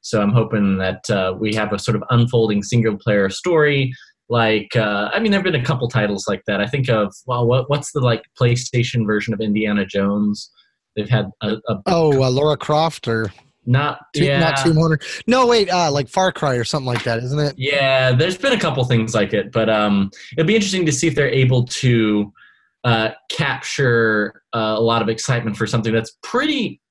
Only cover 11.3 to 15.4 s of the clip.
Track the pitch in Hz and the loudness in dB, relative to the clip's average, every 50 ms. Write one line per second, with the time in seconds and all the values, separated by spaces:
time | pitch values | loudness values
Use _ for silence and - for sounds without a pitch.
11.3 | - _ - 107 107 110 - 123 110 98 - - 185 170 165 156 143 135 135 131 | -8 _ -6 -6 -6 -4 -4 -6 -6 -4 -2 0 2 2 4 4 4 2 2 2
12.3 | 127 135 143 151 151 - - - 156 147 160 165 151 - - - 113 113 113 101 | 2 2 2 2 0 0 0 0 0 2 2 0 -2 -6 -6 -4 -2 -2 -2 -4
13.3 | - - _ _ _ _ _ 120 123 135 147 147 139 - - _ - 147 143 139 | -8 -14 _ _ _ _ _ 0 0 2 2 0 -4 -6 -14 _ -2 0 0 2
14.3 | 139 139 160 160 143 135 135 170 160 156 165 160 160 147 - - - - - - | 2 2 2 2 0 0 2 2 2 2 2 2 0 -2 -4 -10 -14 -10 -2 0
15.3 | 233 262 | 2 2